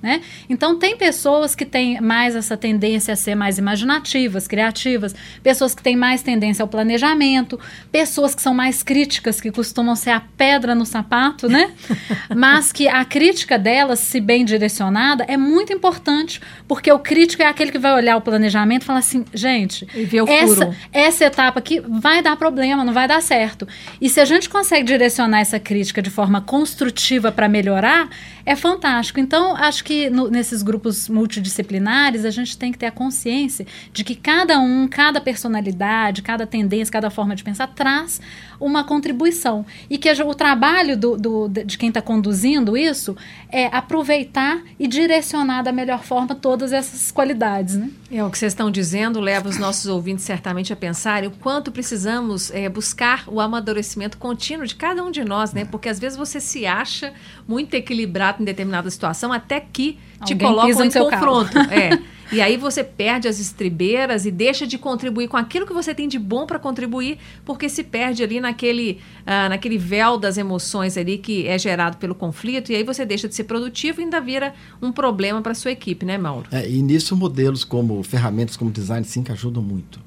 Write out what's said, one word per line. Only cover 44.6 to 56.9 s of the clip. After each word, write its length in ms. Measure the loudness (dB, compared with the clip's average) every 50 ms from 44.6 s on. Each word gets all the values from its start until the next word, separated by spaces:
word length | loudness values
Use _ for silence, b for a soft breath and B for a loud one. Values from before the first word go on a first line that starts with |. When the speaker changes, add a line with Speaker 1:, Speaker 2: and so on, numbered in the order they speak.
| -6 B B B
Speaker 1:
e 80 | -4
direcionar 760 | -2 2 2 2 4 4 2 2 0 -2 -2 0 0 0 -2
da 80 | -2 -2
melhor 320 | -2 -2 -2 -2 -4 -4
forma 320 | -4 -2 -2 -2 0 -2 -4
todas 380 | -2 0 0 0 0 0 -2
essas 400 | -2 -2 -2 -4 -6 -6 -6 -2
qualidades, 640 | 2 2 2 2 2 0 0 0 0 0 -2 -2 -2
né? 140 | -2 -2 -4 -8 -12 -16 -8
Speaker 2:
É, 140 | -4 -4 -4
o 60 | -4
que 80 | -2 -2
vocês 140 | -2 -2
estão 180 | -2 -2 -2 -2
dizendo 500 | 0 0 -2 -2 -2 -2 -2 -2 -2 -2
leva 280 | 0 0 0 0 -2 -4
os 100 | -4 -4
nossos 280 | -2 -2 -4 -4 -4
ouvintes 380 | -4 -4 -4 -4 -4 -6 -6 -6
certamente 480 | -6 -8 -6 -6 -6 -6 -4 -4 -6
a 40 | -8
pensarem 520 | -8 -6 -8 -6 -6 -4 -2 -2 -2 -4 -6
o 40 |
quanto 380 | -10 -6 -6 -4 -4 -4 -4 -6
precisamos, 800 | -8 -8 -8 -6 -6 -4 -4 -4 -4 -4 -4 -4 -4 -6 -6 -6
é, 160 | -6 -6 -6 -6
buscar 560 | -6 -6 -6 -6 -4 0 0 0 0 0 -4
o 140 | -6 -2 -2
amadurecimento 800 | -2 -2 -2 -4 -4 -4 -4 -4 -4 -6 -8 -8 -8 -8 -10 -10
contínuo 480 | -8 -8 -8 -6 -6 -8 -8 -8 -8
de 80 | -10 -8
cada 280 | -6 -4 -4 -2 -4 -4
um 60 | -6
de 140 | -6 -6 -4
nós, 280 | -2 -2 -2 -2 -2
né? 100 | -4 -6
Speaker 3:
É. 20 | -8
Speaker 2:
Porque 240 | -6 -8 -8 -6 -6
às 100 | -6 -6
vezes 180 | -6 -8 -8
você 240 | -8 -10 -8 -8 -8
se 260 | -8 -8 -8 -6 -4
acha 460 | -2 -2 -2 -4 -6